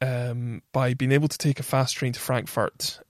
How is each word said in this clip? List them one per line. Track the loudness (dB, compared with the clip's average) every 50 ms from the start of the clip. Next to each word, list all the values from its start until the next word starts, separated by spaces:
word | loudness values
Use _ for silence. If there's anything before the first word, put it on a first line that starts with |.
um, | -4 -2 -2 -2 -4 -4 -4 -4 -6 -6 -8 -8 -12 _ -2
by | 0 2 2 0
being | 0 2 4 4
able | 4 4 2
to | 0 0
take | 0 0 0 0
a | -2
fast | 0 2 2 2 2 0
train | -2 -2 -2 -2
to | -4
Frankfurt, | -2 0 0 0 -2 -2 0 0 0 0 0 -4 -6 -6 -6 -8 -16 _